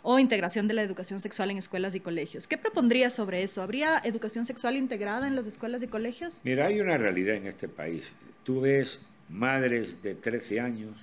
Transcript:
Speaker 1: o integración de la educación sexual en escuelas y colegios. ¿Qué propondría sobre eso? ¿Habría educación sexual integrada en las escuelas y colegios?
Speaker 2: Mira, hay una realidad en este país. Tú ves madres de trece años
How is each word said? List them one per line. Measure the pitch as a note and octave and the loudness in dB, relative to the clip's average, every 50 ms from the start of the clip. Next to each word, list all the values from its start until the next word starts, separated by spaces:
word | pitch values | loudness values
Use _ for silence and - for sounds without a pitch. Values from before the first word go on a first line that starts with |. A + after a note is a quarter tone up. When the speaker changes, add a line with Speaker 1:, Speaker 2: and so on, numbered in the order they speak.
| - | 0
Speaker 1:
o | - B3 C4 | 4 6 6
integración | C4+ B3+ A#3 G3 F3 F3+ - A3 G#3 G#3+ | 8 6 6 4 2 0 0 0 0 2
de | A3 | 2
la | A3+ G#3+ | 2 0
educación | G3 F#3 F#3 F#3 - G3 G3 | -2 -2 -6 -6 -8 -8 -8
sexual | F3+ G#3 - - F#3+ G3 | -8 -8 -4 -2 -2 -2
en | G3 F#3+ | -2 -4
escuelas | F#3 - - F#3 F#3+ G3 F3+ | -6 -6 -4 -2 -2 -2 -4
y | F#3+ | -6
colegios. | - F3 E3+ E3 D3 - - - - | -6 -4 -4 -4 -6 -6 -8 -12 -6
¿Qué | - D#4 - | -4 -4 -2
propondría | - A4 G#4+ F4 B3 A#3 A#3+ B3+ B3+ B3 | -2 -2 0 4 4 6 6 6 6 4
sobre | B3 - G#3+ F#3+ F3+ F3+ | 2 0 -2 -2 0 -2
eso? | F#3+ F#3+ - G3+ | -2 -2 -2 -4
¿Habría | F#3 F#3+ A3 C4+ D4+ D#4 D#4+ - - | -4 -4 -2 0 2 2 2 2 2
educación | A#3 G#3+ A3+ - G#3+ A3 A3+ A#3 | 0 -2 -2 -4 -4 -4 -4 -4
sexual | A#3 B3 - - A#3+ C4 | -4 -4 -2 -2 0 0
integrada | C#4 C4 A#3+ A#3 G3+ G#3 G3+ G#3 B3 C4+ | 0 0 -2 -2 -2 -2 -2 -2 -2 -2
en | C#4 C4+ C4 | 0 0 -2
las | A#3 G#3+ | -2 -4
escuelas | G3+ - - A#3 B3 B3 | -8 -8 -6 -6 -4 -4
y | B3 - | -6 -4
colegios? | - A3 A3+ A#3 B3 - E4+ F4 E4 - - | -4 -4 -4 -4 -4 -6 -8 -10 -10 -6 -2
Speaker 2:
Mira, | B2+ C3 C3 D3 F#3 | 0 2 2 4 4
hay | G#3 G#3 | 4 2
una | G3+ F#3 E3 C3+ | 2 2 2 4
realidad | A2+ G2+ F#2 F2+ F#2 G2+ G#2+ G2+ | 4 2 2 2 2 2 2 0
en | F#2+ G2 | -2 -8
este | - - - E2 | -8 -8 -10 -10
país. | - - D2+ E2 E2+ D#2 - - - - - - - - - | -8 -8 -6 -6 -6 -6 -8 -10 -16 -20 -20 -20 -20 -12 -4
Tú | - C3 C3 | -2 -2 2
ves | C3 C#3 C#3 C#3 C3 C3+ - - - - - - - - | 4 4 4 4 2 0 -4 -10 -16 -20 -20 -20 -18 -14
madres | D#2+ G2 A#2+ B2+ C3+ C3+ C3 B2 A#2+ A#2 G#2+ F2+ F2 - - | -4 -2 0 2 2 2 2 2 2 2 0 -2 -6 -8 -6
de | G2+ F#2 | -6 -6
trece | - - A2+ A2+ A#2 - - G2+ A2+ | -4 -4 -4 -2 -2 -4 -2 -2 -2
años | B2 B2 A#2 A2 G#2+ G#2+ G#2+ - | -2 -2 -4 -6 -8 -12 -14 -16